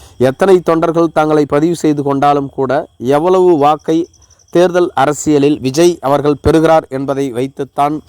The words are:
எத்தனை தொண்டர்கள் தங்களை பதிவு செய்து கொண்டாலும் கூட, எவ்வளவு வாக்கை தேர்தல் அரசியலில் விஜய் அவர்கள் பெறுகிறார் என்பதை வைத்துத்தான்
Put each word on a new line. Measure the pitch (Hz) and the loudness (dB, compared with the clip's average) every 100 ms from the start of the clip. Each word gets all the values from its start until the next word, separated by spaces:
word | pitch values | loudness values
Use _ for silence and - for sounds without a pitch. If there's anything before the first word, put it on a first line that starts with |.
| - - | -20 -2
எத்தனை | 127 131 190 185 | -2 0 2 2
தொண்டர்கள் | 170 165 170 165 170 | 2 -2 0 0 -2
தங்களை | 156 156 151 143 | 0 0 0 0
பதிவு | 147 160 165 | 0 0 0
செய்து | 156 147 | -2 -2
கொண்டாலும் | 143 139 143 143 139 | -2 -2 0 0 -4
கூட, | - 131 139 - - | -6 -4 -4 -6 -8
எவ்வளவு | 117 143 175 185 180 160 | -2 0 2 2 2 2
வாக்கை | 143 151 - 160 160 _ _ _ _ | 2 0 -2 -4 -4 _ _ _ _
தேர்தல் | 170 180 175 175 | 0 0 0 -2
அரசியலில் | - 139 147 151 147 143 151 | 0 -2 -2 0 0 0 -2
விஜய் | 127 131 175 170 | -4 0 0 0
அவர்கள் | 131 143 147 143 | -2 0 0 -2
பெறுகிறார் | 147 160 160 160 - | 2 2 4 2 0
என்பதை | 135 139 135 139 | -6 -6 -6 -6
வைத்துத்தான் | 117 135 - 135 - 143 151 | -4 -6 -8 -10 -4 -4 -4